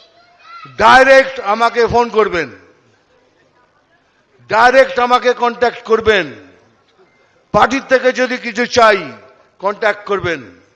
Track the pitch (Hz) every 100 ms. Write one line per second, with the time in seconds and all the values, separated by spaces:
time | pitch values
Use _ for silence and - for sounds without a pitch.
0 | _ _ _ _ - - - - 220 247
1 | 269 269 269 247 202 220 233 233 220 233
2 | 233 208 202 175 135 104 _ _ _ _
3 | _ _ _ _ _ _ _ _ _ _
4 | _ _ _ _ - 208 247 262 262 240
5 | 247 247 240 240 240 233 233 - - 220
6 | 220 202 147 107 98 _ _ _ _ _
7 | _ _ _ _ - 208 220 269 - 254
8 | 247 220 254 247 220 214 240 247 220 196
9 | 143 113 - _ _ - 190 208 214 208
10 | - 196 175 151 104 90 _